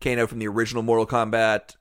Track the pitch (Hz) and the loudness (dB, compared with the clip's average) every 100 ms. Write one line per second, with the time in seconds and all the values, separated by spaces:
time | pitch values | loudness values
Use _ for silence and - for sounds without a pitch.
0 | - 120 113 117 107 104 113 120 113 113 | -2 0 0 -2 -4 -2 -2 -2 0 2
1 | 110 127 110 113 113 107 - - | 2 0 0 2 2 0 -4 -6